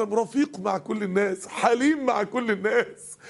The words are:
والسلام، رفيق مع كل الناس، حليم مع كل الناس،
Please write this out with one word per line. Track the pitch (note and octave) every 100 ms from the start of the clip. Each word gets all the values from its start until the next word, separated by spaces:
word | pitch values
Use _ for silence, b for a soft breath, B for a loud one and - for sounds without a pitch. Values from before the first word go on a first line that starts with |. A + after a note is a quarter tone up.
والسلام، | G#3+ A3
رفيق | A3+ C#4 D4 F#3+
مع | G3 F#3+
كل | - G#3+
الناس، | G3+ F#3 G3+ F#3 -
حليم | - A#3+ A#3+ C#4 D#4 B3+
مع | A3+
كل | G#3 A#3 A#3
الناس، | G3+ G3+ A#3 - - - - B